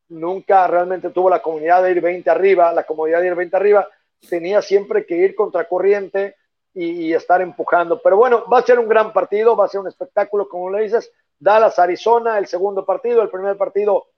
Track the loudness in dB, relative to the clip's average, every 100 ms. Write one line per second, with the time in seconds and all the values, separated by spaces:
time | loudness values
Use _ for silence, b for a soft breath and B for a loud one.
0 | _ -12 -8 -8 0 2 2 0 -2 -4
1 | -6 0 2 0 -2 -6 0 2 2 0
2 | -2 -2 -2 2 4 4 4 2 -4 -4
3 | -2 0 -2 -2 -2 0 2 2 0 b
4 | _ _ -8 -8 -2 -2 0 -2 0 -6
5 | -4 0 0 0 -4 -2 -4 -2 0 0
6 | -2 -6 -6 -10 _ _ _ -10 -8 -6
7 | -4 -4 0 0 0 -6 -2 0 0 0
8 | 2 4 4 2 2 0 4 2 2 0
9 | 2 -2 -2 0 2 2 0 -2 -10 -12
10 | -8 -4 -4 -4 -6 -8 -6 -4 -2 -4
11 | -6 _ _ _ 2 4 4 2 0 0
12 | 2 2 2 -2 -4 -4 -4 -4 -4 -4
13 | 0 0 0 -4 -6 -4 -4 -2 0 -2
14 | -4